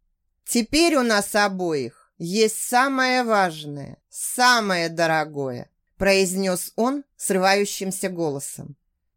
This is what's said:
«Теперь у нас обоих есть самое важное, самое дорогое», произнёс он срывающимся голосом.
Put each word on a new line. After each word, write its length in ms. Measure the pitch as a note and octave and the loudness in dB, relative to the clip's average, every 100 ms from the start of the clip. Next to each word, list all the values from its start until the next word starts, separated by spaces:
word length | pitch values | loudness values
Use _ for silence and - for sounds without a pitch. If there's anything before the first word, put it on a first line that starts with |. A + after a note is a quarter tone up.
| _ _ _ _ - | _ _ _ _ -4
«Теперь 500 | A#3+ A3 D4 E4+ D4+ | -2 0 2 4 4
у 60 | |
нас 320 | A#3+ G#3 G3+ | 2 2 2
обоих 800 | G#3 G#3 F#3+ F3 D3 A#2 _ _ - | 2 0 0 -2 -2 -4 _ _ -12
есть 400 | E3+ G#3 A3 - | -4 2 2 0
самое 640 | - B3 C4+ C4 B3+ B3+ | 0 2 2 2 2 2
важное, 760 | A#3 G#3 F3+ D#3 D3 C#3+ A#2 - _ | 2 2 2 -2 -12 -12 -14 -16 _
самое 800 | - - - B3 A#3+ G3+ F3+ E3 | -12 -8 2 4 4 2 0 -2
дорогое», 840 | E3 E3 D#3+ D#3 C#3+ C3 A#2+ - _ _ - | 0 0 2 -2 -4 -6 -8 -12 _ _ -2
произнёс 760 | F#3+ G3 F#3+ F#3 F#3+ F3+ - - | 2 4 2 0 -2 -2 -6 -2
он 280 | A#3+ C#4+ - - | -2 -2 -8 -10
срывающимся 960 | - F#3+ F#3+ G3+ G3+ - F#3+ F#3 F#3+ | -2 2 4 2 0 -4 -6 -4 -6
голосом. 680 | F3 D#3+ C#3 - - C3+ - _ _ _ | -4 -4 -4 -8 -14 -16 -18 _ _ _